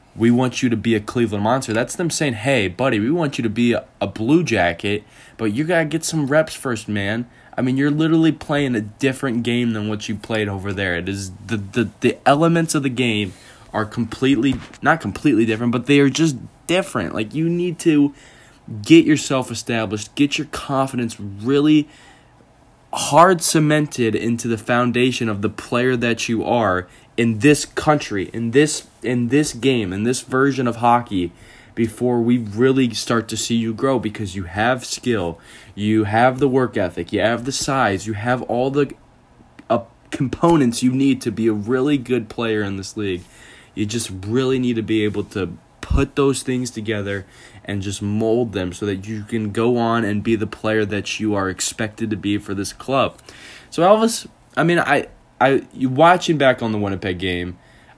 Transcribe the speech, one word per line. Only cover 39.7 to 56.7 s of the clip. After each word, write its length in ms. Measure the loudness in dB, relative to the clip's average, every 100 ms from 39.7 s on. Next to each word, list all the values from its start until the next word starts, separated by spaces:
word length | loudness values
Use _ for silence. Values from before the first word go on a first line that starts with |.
uh, 100 | -2 -2 _ -12
components 720 | -4 -4 0 4 4 4 2
you 100 | 0
need 280 | 2 2 0
to 80 | -2
be 160 | -2 0
a 60 |
really 440 | 0 -2 -2 0 0
good 320 | 0 -4 -4
player 340 | -6 -2 -2
in 140 | -2 -6
this 200 | -10 -8
league. 260 | -6 -6 -8 -20 -20 -20 -16
You 120 | -6 -4
just 240 | -4 -6 -10 -4
really 320 | 0 0 0
need 180 | 0 -2
to 60 |
be 220 | 0 0
able 200 | 0 -2
to 320 | -6 -6 -6 -8 _ -16
put 340 | -2 0 0
those 280 | 0 0 0
things 280 | -2 -4 -4
together 540 | -8 -6 -6 -4 -8 -10 -20 -20 -18
and 160 | -8 -6
just 220 | -6 -6
mold 500 | -4 0 2 2 0
them 200 | -2 -6
so 120 | -4 -4
that 200 | -4 -6
you 160 | -10
can 280 | -6 -4 -4
go 280 | 0 2 2
on 260 | 2 0
and 180 | 0 -2
be 140 | 0 0
the 100 | 0
player 380 | -4 -2 0
that 360 | 0 -2 -6 -4
you 140 | -2
are 140 | 0 -2
expected 640 | -4 -6 -6 -8 -6 -6
to 60 | -4
be 200 | -2 -4
for 160 | -4
this 180 | -6 -6
club. 460 | -8 -2 0 0 -2 -20 -20 -20 -20 -10
So 120 | 2
Elvis, 440 | 6 6 4 -2 -10 _ _ 0
I 80 |
mean, 140 | 2 2
I, 300 | 2 0 -2 -12 _ 0
I, 260 | 2 2 -2
you 160 | -4 -2
watching 480 | 4 6 6 2 2
back 260 | 4 2
on 100 | 0